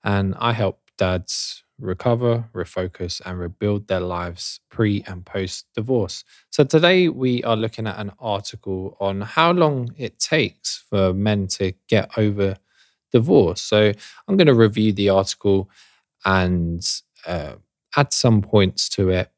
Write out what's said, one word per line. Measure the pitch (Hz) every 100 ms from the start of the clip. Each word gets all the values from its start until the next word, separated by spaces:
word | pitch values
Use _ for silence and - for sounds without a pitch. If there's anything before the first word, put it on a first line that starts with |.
and | 104 101 98 90
I | 117
help | 113 101 - _ -
dads | 92 92 90 - - - _ _
recover, | - 113 127 117 120 117 113 -
refocus, | - - 92 - 87 -
and | 92 90
rebuild | 87 - 104 104 104
their | 92
lives | 90 87 87 87 - - _
pre | - 110 101 -
and | 92
post | 92 104 92 - - -
divorce. | 113 127 92 - - _ _
So | -
today | 135 156 175 185 175
we | 123 127 123
are | - 113
looking | 110 - 110
at | 104
an | 104 -
article | 117 101 - 110 - 95 95 -
on | 98 98
how | 101 - 165
long | 180 156 139 123 -
it | 123 _
takes | - 160 104 _ - - _
for | 101 95
men | 92 104 104 95
to | - 95 92 _
get | 110 95 -
over | 107 101 98 95 _ _ _ _ _
divorce. | 123 127 175 90 87
So | - 107 107 101 - - -
I'm | 196
gonna | 160 120
review | 110 107 107
the | 98 101
article | 95 98 - 101 98 95 _ _ _ _ _ 95
and, | 95 90 90 85 85 - - _ _ -
uh, | 87 73 50 _ _ _ -
add | 143
some | - 123 110
points | 98 107 95 - -
to | - 95
it | 90 90